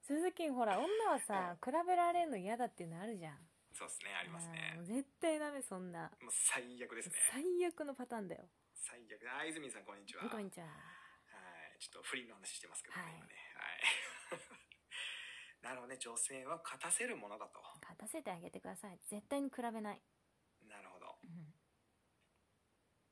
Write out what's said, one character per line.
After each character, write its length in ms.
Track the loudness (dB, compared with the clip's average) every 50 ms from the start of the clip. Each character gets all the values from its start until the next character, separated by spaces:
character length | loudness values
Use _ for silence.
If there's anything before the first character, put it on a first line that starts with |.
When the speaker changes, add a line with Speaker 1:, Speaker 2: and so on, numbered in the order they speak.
Speaker 1:
鈴 300 | 0 2 4 6 6 4
木、 180 | 4 2 2 2
ほ 160 | 4 6 6
ら、 140 | 6 6 6
女 320 | 6 4 4 6 6 6
は 80 | 6 6
さ、 380 | 4 4 2 2 4 2 -2 -2
Speaker 2:
う 80 | -2 4
ん。 40 | 4
Speaker 1:
比 120 | 4 6
べ 100 | 8 8
ら 160 | 10 10 8
れ 140 | 8 6 6
る 60 | 6
の 60 | 4 0
嫌 200 | 2 2 2 2
だ 80 | 2
っ 40 | 0
て 140 | 0 -4 -6
い 40 | -6
う 20 |
の 100 | -4 -4
あ 60 | -4
る 120 | -4 -4 -4
じ 80 | -4
ゃ 80 | -6 -8
ん。 160 | -10 -16 -20 _ _ _ _
Speaker 2:
そ 140 | -10 -8 -6
う 20 | -6
っ 40 |
す 120 | -6 -4 -4
ね、 120 | -4 -4
あ 80 | -4 -4
り 60 | -4
ま 120 | -4 -6
す 60 | -6 -6
ね。 200 | -4 -4 -4 -4
Speaker 1:
あ 20 | -4
ー、 20 | -4
も 40 |
う 40 | -4
絶 220 | 0 0 0 0 -2 _ _
対 160 | 4 4 4 4
ダ 140 | 2 0
メ、 100 | -2 -4
そ 160 | -4 -4 -4 -4
ん 140 | -6 -4
な。 200 | -4 -4 -6 -6 -6 -12
Speaker 2:
も 100 | -4 0
う 20 |
最 520 | 2 6 8 8 6 6 0 -4 -6 -8 -6
悪 120 | -6 -4
で 80 | -6 -4
す 60 | 0
ね。 60 | 4 6 6 6
Speaker 1:
最 340 | 6 4 2 4 6 6 4
悪 200 | 4 2 0 -4
の 80 | -4 -4
パ 140 | -6 -4 -4
タ 100 | -2 -4
ー 40 |
ン 60 | -2 -4
だ 80 | -4
よ。 140 | -6 -8 -16 _ _ _ _ _
Speaker 2:
最 320 | -6 -6 -6 -6 -10 -14 -14 -16
悪。 160 | -10 -6 -6
あ、 160 | -4 -2 -2
泉 240 | -2 -2 -4 -6 -6
さ 100 | -8 -8
ん、 60 | -10
こ 80 | -10 -12
ん 60 | -12
に 60 | -10
ち 120 | -10 -8 -4
は。 100 | -4 -4
Speaker 1:
こ 100 | -2 -2
ん 60 | -4
に 60 | -4
ち 80 | -6 -8
は。 80 | -10 -10
Speaker 2:
は 60 | -12 -14 -14 -14 -16 -16 -16 -18 -20 -20 _ -20 -18 -16 -14 -14 -14 -14 -14 -16 -14
い。 40 | -12
ち 80 | -12 -12 -12
ょ 60 | -8
っ 0 |
と 20 | -4
不 120 | -2 -2
倫 120 | -2 -2 -4
の 60 | -12
話 200 | -12 -10 -8 -8
し 40 | -8
て 80 | -10 -8
ま 80 | -10
す 60 | -10 -10
け 60 | -8
ど 60 | -6 -6
ね、 40 | -6
Speaker 1:
は 60 | -6
い。 40 | -8
Speaker 2:
今 100 | -12 -14 -16
ね。 80 | -16 -14 -14 -14 -10
は 200 | -8 -6 -6 -4 4 4 4 4 4 0 -4 -8 -10 -8 -8 -8 -8
い。 40 |
<laughs> 160 | -8 -12 -16 -18 -18 _ -20 -20 _ _ -6 -4 -4 -4 -4 -6 -8 -10 -10 -12 -12 -14 -16 _
な 100 | -8 -8
る 40 | -8 -8
ほ 40 | -6
ど 40 | -8
ね。 80 | -6 -6
女 200 | -6 -4 0 0
性 280 | 0 0 0 -4 -4
は 140 | -4 -4 -4 -4
勝 180 | -6 -6 -4
た 80 | 2 2
せ 140 | 4 4 4
る 100 | 0 -2 -4
も 120 | -6 -8
の 80 | -8 -8
だ 100 | -8 -10
と。 140 | -12 -16 -14 -14 -14 -14
Speaker 1:
勝 140 | -12 -14 -12 -8
た 80 | -6 -4
せ 160 | -4 -4 -4
て 80 | -4
あ 80 | -6 -4
げ 100 | -6 -8
て 100 | -10 -8
く 40 | -8
だ 120 | -8 -8
さ 160 | -8 -10 -12
い。 80 | -12 -10 -8
絶 220 | -6 -6 -6 -4 0
対 140 | 0 2
に 80 | 2 0
比 120 | 0 0
べ 80 | -2 0 0 0
な 120 | -2 -4 -4
い。 80 | -6 _ _ _ _ _ _ _ _ _ _ _ _ -20
Speaker 2:
な 180 | -20 -18 -16
る 80 | -16 -16
ほ 100 | -16 -14
ど。 200 | -14 -14 -14 -14 -14
Speaker 1:
う 40 | -12
ん。 260 | -12 -12 -12 -12 -16 _ _ _ _ _ _ _ _ _ _ _ _ _ _ _ _ _ _ _ _ _ _ _ _ _ _ _ _ _ _ _